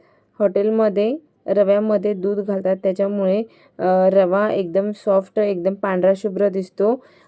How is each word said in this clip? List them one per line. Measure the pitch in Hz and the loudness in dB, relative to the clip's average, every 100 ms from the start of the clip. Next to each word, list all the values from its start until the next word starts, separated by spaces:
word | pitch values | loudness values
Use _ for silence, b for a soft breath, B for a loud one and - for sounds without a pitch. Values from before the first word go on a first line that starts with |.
| b b b - | b b b -2
हॉटेलमध्ये | 202 196 208 220 220 196 214 302 - _ - | 0 0 0 2 2 0 -2 -4 -10 _ -2
रव्यामध्ये | 202 190 202 214 214 208 | 2 4 2 2 0 0
दूध | 196 196 202 | -2 -4 -4
घालतात, | 202 196 185 190 | -4 -4 -2 -2
त्याच्यामुळे, | 190 185 196 202 190 202 226 B B - | -2 -2 -2 -2 0 -2 -4 B B -4
अ, | 185 185 190 | 0 2 4
रवा | 190 185 190 214 | 4 4 2 0
एकदम | - 180 180 202 | -2 -2 -2 -2
सॉफ्ट, | 208 - 196 190 - | -4 0 0 0 -2
एकदम | 208 185 175 | -2 -2 -4
पांढरा | 196 202 185 185 190 | -4 -2 2 2 0
शुभ्र | 214 190 202 | -2 -2 -2
दिसतो | 190 185 - 202 262 B B | -2 -6 -2 -2 -2 B B